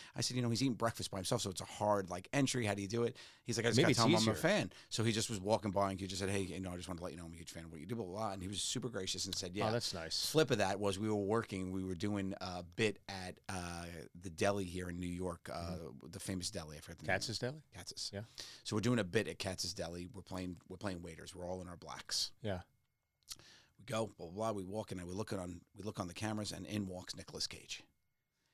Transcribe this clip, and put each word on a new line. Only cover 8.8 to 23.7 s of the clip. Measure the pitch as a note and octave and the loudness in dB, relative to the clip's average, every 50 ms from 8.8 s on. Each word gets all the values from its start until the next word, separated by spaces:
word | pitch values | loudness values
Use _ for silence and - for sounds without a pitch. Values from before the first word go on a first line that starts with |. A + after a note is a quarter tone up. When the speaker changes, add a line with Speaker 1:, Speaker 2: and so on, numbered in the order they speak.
| G2+ A#2+ | -4 -2
Speaker 1:
gracious | A2+ G2 F#2+ F#2+ - F#2+ - | -2 -2 -2 -2 -2 -2 -2
and | G2 F#2 | -2 -2
said, | - F#2+ F2+ F2+ | -4 -4 -2 0
"Yeah." | G#2 G#2 A2 | 2 2 2
Speaker 2:
Oh, | |
that's | A2 A#2+ - - F#2+ | 2 2 0 -2 -4
nice. | E2+ E2 E2 - - - | -4 -4 -4 -2 -2 -2
Speaker 1:
Flip | - - D#3 D#3 - | 2 4 4 6 6
of | B2 G#2 | 6 4
that | G2 F#2+ G2+ F#2+ | 4 4 4 2
was | G#2 G2+ F#2 F#2+ | 2 2 2 2
we | A2 A2 | 2 2
were | G#2+ | 4
working, | G#2 G2 G2 A2 A2+ G#2+ - G#2+ F#2+ F#2+ F#2 | 4 4 4 4 2 2 0 -2 -2 -2 -2
we | F#2 F#2+ | -2 -2
were | F#2+ F#2 F#2 | 0 -2 -2
doing | D#2+ G#2+ G#2 G#2 G2+ G2 F#2+ F#2+ - | 0 0 2 2 2 0 -2 -2 -4
a | F#2 F#2 F2+ F2+ F2 E2+ F2+ | -6 -6 -4 -6 -8 -6 0
bit | - A2 G#2+ - - - - | 2 2 2 2 0 -8 -8
at, | G2 F#2+ F2+ F#2 F2+ - - - | -8 -6 -6 -8 -10 -10 -8 -6
uh, | G2 F2+ F2 F2 E2+ E2+ F2 E2+ F2 D#2+ A1+ - - F2+ | -4 -4 -4 -4 -6 -6 -8 -8 -8 -10 -12 -12 -14 -12
the | F2+ F#2+ | -10 -8
deli | D#2+ D#2 G#2 G2+ G2+ G2+ F#2+ | 0 4 4 4 4 4 0
here | F2 F2 F2+ F2+ F2+ | -2 -4 -4 -4 -4
in | F2 F2 | -4 -4
New | F2+ F2 | -2 -2
York, | F2 F2 F#2 F2+ E2+ - - - | -2 -2 -2 -2 -4 -4 -8 -8
uh, | A#1+ E2+ | -6 -6
Speaker 2:
Mm-hmm. | E2+ E2+ E2 D#2 E2 C2 B1 - - E2+ | -4 -4 -6 -6 -6 -10 -12 -12 -14 -12
Speaker 1:
the | F#2+ G2 | -10 -8
famous | - - F#2+ F2+ F2 - | -4 -4 -4 -2 -2 -4
deli. | G2 F2 D#2 D2+ D2+ | -4 -4 -6 -8 -12
I | D#2 | -14
forget | - - E2+ - | -12 -14 -12 -6
the | D#2 | 0
Speaker 2:
Katz's | F#2+ F#2 G2 - - G#2+ - | 2 2 2 2 0 -2 -2
Speaker 1:
name. | B2 B2 | -2 -4
Speaker 2:
Deli? | D3+ D#3 - _ - | -4 -8 -16 _ -14
Speaker 1:
Katz's. | F2+ F2 - - - - - G2+ | -12 -12 -10 -8 -8 -8 -6 -6
Speaker 2:
Yeah. | G2 A2+ - - - - - - - | -6 -8 -8 -12 -14 -14 -14 -14 -12
Speaker 1:
So | - - G#2 | -6 -2 0
we're | A2 | 2
doing | G2 A#2+ B2 A#2 | 4 4 4 4
a | G2+ | 2
bit | F2 F2+ A2 G2+ | 4 2 2 2
at | D#2+ E2+ - | 2 -4 -4
Katz's | - G2 F#2 - - F2 F2 | -4 -4 -2 -2 -4 -6 -4
Deli. | F#2 E2+ E2 F2 F2 F2+ F2+ - | -6 -6 -6 -6 -8 -8 -10 -12
We're | F#2+ | -14
playing, | - - F#2 F#2 F2+ F2+ F2 E2 - - | -10 -8 -6 -4 -4 -4 -6 -8 -12 -14
we're | F#2 - G#2 | -12 -6 -4
playing | G2+ F#2 E2+ | -4 -4 -4
waiters. | F2 E2+ D#2+ D#2 C#2+ D#2+ - | -8 -10 -12 -12 -14 -14 -10
We're | F#2 F2 | -8 -6
all | F2 F#2 F#2 | -6 -6 -6
in | F2+ F2 | -6 -10
our | F2 - | -12 -12
blacks. | - D2 B1 - - - - - - - - - | -10 -12 -10 -10 -8 -4 -2 -2 -2 -4 -6 -6
Speaker 2:
Yeah. | - G#2 F#2 F2 - _ _ _ _ _ _ _ _ _ _ _ _ - - - - - - - - _ | -4 -2 -2 -2 -6 _ _ _ _ _ _ _ _ _ _ _ _ -14 -14 -14 -14 -20 -20 -20 -20 _